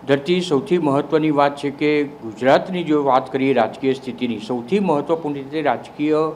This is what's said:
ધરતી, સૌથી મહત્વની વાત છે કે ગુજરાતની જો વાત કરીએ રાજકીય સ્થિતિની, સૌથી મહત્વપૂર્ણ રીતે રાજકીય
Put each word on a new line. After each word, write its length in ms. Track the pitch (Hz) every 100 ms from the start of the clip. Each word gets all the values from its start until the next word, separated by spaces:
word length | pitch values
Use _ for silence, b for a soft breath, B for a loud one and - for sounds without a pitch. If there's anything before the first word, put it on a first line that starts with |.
| -
ધરતી, 340 | 139 143 180
સૌથી 360 | 175 139 127 180
મહત્વની 540 | 151 139 147 156 156
વાત 260 | 143 143 143
છે 120 | 147
કે 340 | 131 151 151
ગુજરાતની 800 | 143 - 113 104 127 160 180 180
જો 200 | 165 151
વાત 280 | 139 131 131
કરીએ 220 | 135 135
રાજકીય 400 | 123 110 - 135
સ્થિતિની, 460 | 131 131 117 123 110
સૌથી 400 | - 127 117 202
મહત્વપૂર્ણ 560 | 190 147 139 165 151 143
રીતે 260 | 135 156
રાજકીય 540 | 143 117 - - 151 151 156